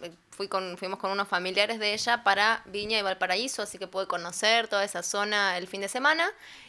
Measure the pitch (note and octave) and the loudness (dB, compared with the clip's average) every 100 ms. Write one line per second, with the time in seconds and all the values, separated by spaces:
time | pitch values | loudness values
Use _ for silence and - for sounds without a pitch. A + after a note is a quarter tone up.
0 | E3+ E3+ _ - G3 F#3+ F#3 F3 F#3 G3 | -14 -16 _ -8 -4 -2 -4 -6 -6 -4
1 | F#3+ G3 G3+ F3+ F#3 F#3 G#3 A3+ G#3 G#3+ | -2 -2 0 0 0 2 2 2 -2 0
2 | - A#3 G3 G3 G#3+ A3+ - G3+ G#3 A3 | 0 2 4 4 4 2 -2 -8 -2 0
3 | G3 F#3+ F#3 F#3 C4 - G3+ F#3 F#3 F#3+ | 0 0 0 0 -2 -4 -6 -8 -6 -4
4 | F#3+ F3 E3+ F#3 G#3+ A#3 A3 G3+ G3+ F3 | -2 -4 -6 0 4 4 4 0 0 -2
5 | F3 G3+ G#3 G#3 G3 F3+ F3+ F#3+ G3 B3+ | -4 -2 0 2 2 0 -4 -6 -4 0
6 | C#4+ D#4+ F4 - - - | 2 4 0 -4 -14 -20